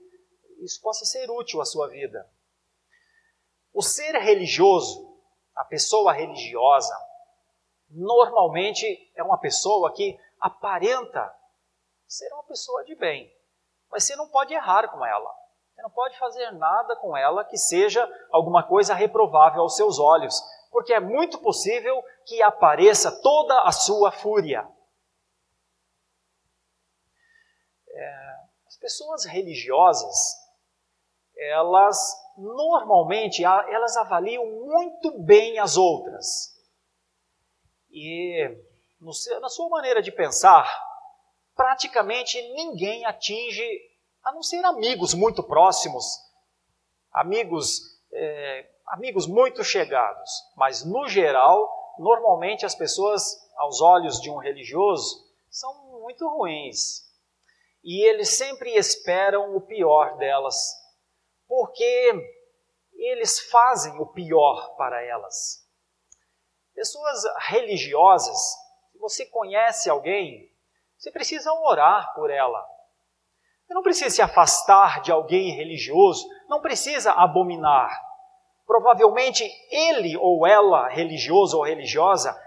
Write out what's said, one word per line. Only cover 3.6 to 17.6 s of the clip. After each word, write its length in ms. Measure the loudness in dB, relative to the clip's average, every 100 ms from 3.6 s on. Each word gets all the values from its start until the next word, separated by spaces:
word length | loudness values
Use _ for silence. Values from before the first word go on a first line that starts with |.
| _
O 80 | -6
ser 340 | -4 -4 -4 -2
religioso, 1000 | 2 2 0 2 4 4 0 -10 -20 _ _ _ _
a 120 | -14 -8
pessoa 480 | -6 -2 2 2
religiosa, 840 | 0 -4 -12 -10 0 4 4 2 -10 -14 -20 _ _ _ _ _ _ _
normalmente 1200 | -8 2 4 4 4 2 0 -4 -4 -6 -8 _ -6
é 60 |
uma 140 | -2 -2
pessoa 540 | -2 -4 0 0 0
que 240 | -4 -8 -8 _ -8
aparenta 960 | -8 -6 -6 -2 -2 -2 -6 -10 -10 -12 _ _ _ _ _ _ -20
ser 240 | -16 -16
uma 120 | -16
pessoa 420 | -16 -16 -10 -10 -10
de 100 | -8
bem. 340 | -6 -6 -12 _ _ _ _ _ _
Mas 140 | -6 -6
você 100 | -6
não 120 | -4
pode 260 | -2 -2
errar 340 | -4 0 0 0
com 180 | -4 -6
ela. 240 | -6 -6 -16 _ _ _
Você 80 | -20
não 80 | -12
pode 280 | -8 -8 -8
fazer 340 | -10 -10 -12
nada 440 | -4 -2 0 -2 -6
com 200 | -6 -2
ela 280 | -2 -2
que 140 | -4
seja 520 | -6